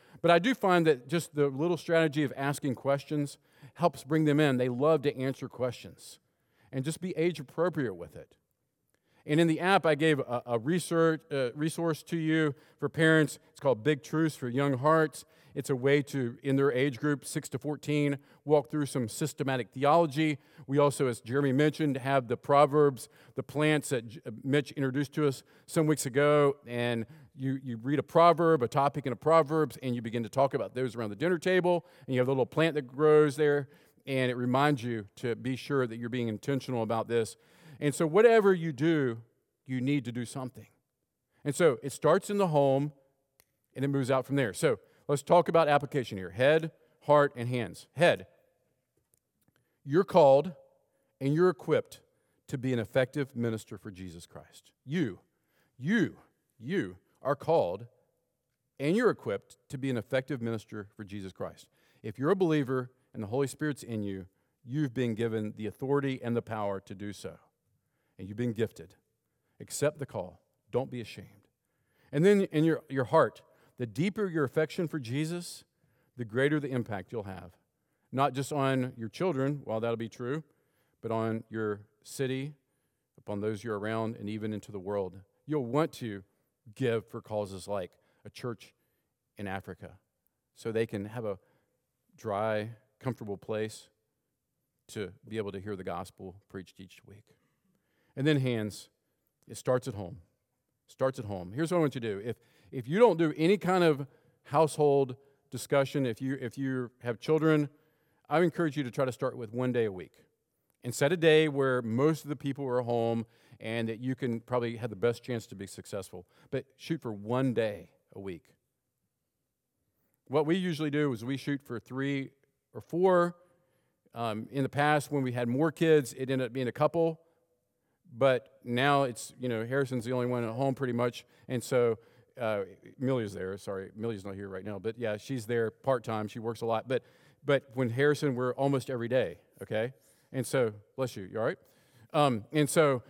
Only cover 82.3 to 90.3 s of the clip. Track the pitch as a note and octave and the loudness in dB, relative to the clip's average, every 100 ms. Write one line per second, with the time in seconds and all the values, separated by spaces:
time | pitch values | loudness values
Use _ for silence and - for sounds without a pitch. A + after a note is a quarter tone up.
82.3 | C3 C#3+ D3 _ _ _ _ _ _ - | -4 -8 -12 _ _ _ _ _ _ -10
83.3 | G2+ G#2+ G#2+ A#2 G#2 G#2 A2+ A2 - G2+ | -4 -4 -4 -6 -6 -4 -4 -4 -6 -8
84.3 | A2 A2 G#2+ - G#2 F#2 G#2 F#2 F#2+ - | -8 -6 -8 -10 -12 -6 -4 -4 -8 -20
85.3 | _ - D3+ A#2+ C3 D#3+ - A#2+ G2+ G2 | _ -6 -6 -2 0 -2 -4 -10 -10 -14
86.3 | _ _ _ - - B2+ A2+ - A#2 - | _ _ _ -18 -4 0 0 -4 -14 -8
87.3 | G#2+ G2+ F#2+ F#2 G2+ F2+ _ _ _ G#2+ | -6 -6 -8 -8 -6 -8 _ _ _ -20
88.3 | - B2+ A2+ - _ _ _ _ _ _ | -12 -10 -10 -16 _ _ _ _ _ _
89.3 | - G2+ F#2+ F#2 F2+ E2+ F2+ _ _ _ | -12 -8 -8 -10 -16 -16 -20 _ _ _